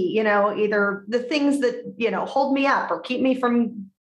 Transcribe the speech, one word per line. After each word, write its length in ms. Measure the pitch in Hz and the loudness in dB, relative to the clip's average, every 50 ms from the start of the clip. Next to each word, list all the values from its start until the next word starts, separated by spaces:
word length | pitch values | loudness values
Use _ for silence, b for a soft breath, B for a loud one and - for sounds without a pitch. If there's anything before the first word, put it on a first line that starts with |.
| 185 170 180 | 0 0 0
you 80 | 220 | 0
know, 340 | 220 214 208 202 202 208 - | 2 2 4 4 4 2 2
either 480 | 202 214 208 214 208 202 202 196 196 - 208 | 0 0 2 2 2 0 0 -2 -4 -4 -4
the 100 | 226 240 | -4 -4
things 420 | - - 320 294 285 285 269 - | -2 -2 0 2 2 2 2 2
that, 220 | 254 240 240 - - 196 - - | 0 -2 -2 -4 -8 -10 -6 -4
you 120 | 233 214 | -2 -2
know, 140 | 185 175 - | -2 -2 -4
hold 300 | - - 269 269 247 269 | -2 0 0 0 2 2
me 120 | 277 269 | 2 2
up 240 | 277 247 - - - | 2 2 0 0 -2
or 100 | 170 - | -4 -6
keep 200 | - - 254 - | -6 -4 -2 0
me 140 | 247 262 247 | 0 0 0
from, 560 | 254 254 240 233 240 233 202 - 202 - - _ _ _ | 2 0 0 2 2 0 0 -4 -8 -14 -16 _ _ _